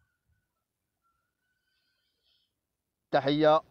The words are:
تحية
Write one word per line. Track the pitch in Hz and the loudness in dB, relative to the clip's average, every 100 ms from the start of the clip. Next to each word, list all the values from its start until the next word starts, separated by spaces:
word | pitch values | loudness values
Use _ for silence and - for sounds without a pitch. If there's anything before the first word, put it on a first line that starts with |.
| _ _ _ _ _ _ _ _ _ _ 1077 1077 _ _ 1077 1077 1077 1077 1077 1077 1077 1077 _ _ _ _ _ _ _ _ _ | _ _ _ _ _ _ _ _ _ _ _ _ _ _ _ _ _ _ _ _ _ _ _ _ _ _ _ _ _ _ _
تحية | 151 135 147 151 156 - | -4 -2 0 0 0 -2